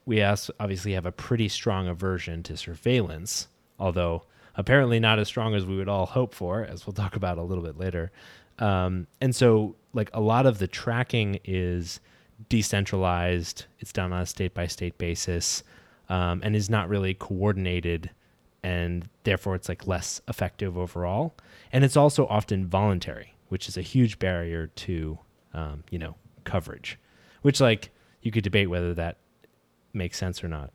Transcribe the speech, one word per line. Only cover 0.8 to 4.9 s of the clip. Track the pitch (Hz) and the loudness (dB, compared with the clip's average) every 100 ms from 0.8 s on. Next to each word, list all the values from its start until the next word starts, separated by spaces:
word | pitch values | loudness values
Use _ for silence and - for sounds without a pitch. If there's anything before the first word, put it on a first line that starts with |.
| 98 | -2
have | 92 90 | -2 -2
a | |
pretty | - - 120 107 | -6 -2 0 0
strong | - - 95 92 | 0 0 0 0
aversion | 85 95 90 87 82 | -2 -2 -2 -4 -8
to | 85 76 | -8 -10
surveillance, | - 82 - 127 90 78 98 - - _ _ - | -10 -6 0 2 0 -4 -8 -8 -8 _ _ -4
although | 95 87 87 85 - _ - - | -2 0 0 -2 -6 _ -16 -6
apparently | 101 139 131 | 4 4 6